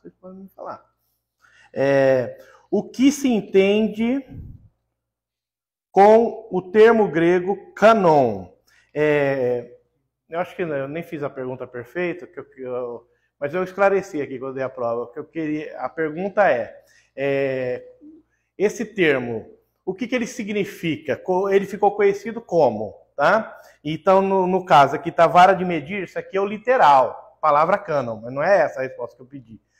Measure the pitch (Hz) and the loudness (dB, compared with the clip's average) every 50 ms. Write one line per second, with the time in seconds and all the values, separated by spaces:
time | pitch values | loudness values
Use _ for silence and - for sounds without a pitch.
0 | _ 175 _ _ _ 185 185 190 196 190 _ - - 180 - - _ _ _ _ | _ -20 _ _ _ -20 -20 -20 -20 -20 _ -18 -16 -16 -16 -16 _ _ _ _
1 | _ _ _ _ _ _ _ _ _ _ _ _ _ _ - - 135 139 139 139 | _ _ _ _ _ _ _ _ _ _ _ _ _ _ -6 -2 0 2 2 2
2 | 135 135 131 127 120 123 - - - - _ _ _ _ - 208 202 - - - | 4 4 2 2 0 -4 -10 -18 -20 -20 _ _ _ _ -4 -4 -4 -4 -4 2
3 | 254 285 277 - - 262 240 202 - - - 190 190 196 202 214 220 202 185 208 | 2 2 2 2 -2 0 0 0 -2 2 2 2 4 4 2 2 0 -2 -2 -4
4 | 226 233 254 277 - - - - - - - - - - _ _ _ _ _ _ | -2 -2 -2 -4 -6 -10 -16 -18 -18 -18 -20 -20 -20 -20 _ _ _ _ _ _
5 | _ _ _ _ _ _ _ _ _ _ _ _ _ _ _ _ _ _ _ 190 | _ _ _ _ _ _ _ _ _ _ _ _ _ _ _ _ _ _ _ 6
6 | 196 214 220 226 233 226 - - - - 180 175 - - - 214 220 233 233 226 | 6 8 8 6 4 2 -4 -10 -12 -8 -8 -8 -8 0 4 6 6 8 6 4
7 | 208 180 151 165 165 175 180 185 175 185 202 - - - _ - 196 220 226 220 | 2 2 2 2 2 4 2 2 0 -2 -6 -6 -8 -18 _ 4 4 4 6 6
8 | 185 170 156 147 131 117 104 95 92 - _ _ _ _ _ _ _ _ _ 143 | 4 4 4 4 4 2 0 -4 -10 -16 _ _ _ _ _ _ _ _ _ 0
9 | 151 151 147 147 143 139 139 135 123 123 123 120 120 - - _ _ _ _ _ | 0 2 2 2 2 0 0 0 -2 -2 -2 -4 -6 -12 -20 _ _ _ _ _
10 | _ _ _ _ _ _ 160 165 180 175 - - 185 165 147 139 135 135 147 170 | _ _ _ _ _ _ -8 -8 -6 -6 -6 -8 -6 -6 -4 -6 -6 -8 -10 -12
11 | 165 170 170 147 143 131 - 135 131 127 131 123 127 120 - 120 117 - _ 175 | -12 -12 -10 -10 -10 -10 -10 -10 -10 -10 -10 -12 -14 -14 -14 -16 -16 -12 _ -6
12 | 180 175 165 175 127 - _ 143 127 - _ 131 131 123 123 123 123 120 120 113 | -6 -6 -6 -10 -14 -18 _ -18 -18 -18 _ -16 -12 -10 -8 -8 -8 -8 -10 -14
13 | - _ _ _ _ _ _ _ 143 143 151 185 185 180 185 196 202 196 196 190 | -16 _ _ _ _ _ _ _ -10 -6 -4 -6 -6 -6 -2 0 2 2 2 0
14 | - - - 151 135 135 135 120 131 135 131 135 131 127 - 131 120 117 117 120 | -2 -4 -8 -8 -8 -8 -10 -10 -10 -10 -8 -8 -8 -8 -6 -6 -4 -4 -4 -4
15 | 120 - - 151 143 - _ 165 160 151 151 151 151 - - - 127 131 - - | -6 -10 -12 -16 -16 -12 _ -8 -6 -6 -6 -8 -8 -10 -12 -10 -10 -10 -6 -6
16 | 160 156 151 165 185 202 190 214 196 170 135 120 107 - - - _ _ _ _ | -6 -6 -6 -6 -8 -4 0 2 2 2 2 0 -2 -6 -12 -20 _ _ _ _
17 | _ _ _ 131 139 139 139 139 139 135 131 131 127 123 123 123 - - - _ | _ _ _ -6 -4 -2 -2 0 -2 -2 -4 -4 -4 -6 -6 -8 -10 -18 -20 _
18 | - - - - _ _ _ _ _ _ _ - 180 208 196 - 240 214 - 196 | -20 -20 -20 -20 _ _ _ _ _ _ _ -2 -2 -2 -2 -4 -10 -8 -2 0
19 | 180 156 139 131 123 120 117 107 95 - - _ _ _ _ _ _ - - - | 2 2 2 0 -2 -6 -8 -8 -10 -14 -20 _ _ _ _ _ _ -10 -8 -8
20 | 247 233 262 247 220 - - - 220 196 214 208 185 - - - - 165 147 - | -6 -4 -4 -4 -4 -6 -8 -10 -10 -6 -4 -4 -4 -6 -8 -8 -6 -4 -4 -4
21 | - - 120 - - - 185 185 196 196 196 196 196 190 214 190 - 202 202 - | -4 -6 -6 -6 -4 -4 -2 -2 0 2 2 2 0 0 -4 0 0 0 2 2
22 | 208 202 196 202 - 233 214 233 - - 180 170 147 123 110 104 110 98 - - | 2 2 2 0 -6 -10 -10 -10 -10 -2 2 2 2 2 2 -2 -8 -10 -12 -16
23 | _ _ _ - 143 160 196 220 214 - - - - - _ _ _ 147 160 156 | _ _ _ 0 2 2 2 2 0 -4 -14 -20 -20 -20 _ _ _ -8 -8 -2
24 | - 196 190 196 196 190 196 190 185 180 185 185 185 - 165 147 139 135 143 151 | 2 2 4 4 4 2 0 0 0 0 0 -2 2 4 6 6 6 4 2 -4
25 | - 170 - - 170 156 147 180 180 196 196 170 185 180 175 156 139 151 196 202 | -6 -6 2 2 2 4 6 6 6 6 6 2 -2 -4 -4 -6 -6 -8 -10 -10
26 | 175 - - 170 - - - 190 196 202 214 214 - 247 254 254 180 147 143 135 | -10 -10 -10 -12 -14 -6 -4 -4 -4 -2 -6 -8 -2 0 2 4 6 6 6 6
27 | 127 107 - - - - _ _ - 156 147 143 156 170 196 196 - - 156 143 | 4 2 -2 -10 -18 -20 _ _ 0 2 2 2 2 2 0 -2 -2 -4 -4 -4
28 | 127 117 113 107 113 120 131 139 151 180 202 180 151 135 - 135 131 127 127 - | -4 -6 -8 -10 -12 -12 -8 -4 0 2 2 2 2 0 -2 -6 -8 -8 -8 -12
29 | 120 - - _ 131 123 - 139 120 110 113 - _ _ _ | -14 -14 -14 _ -20 _ -20 -20 -20 _ -20 -20 _ _ _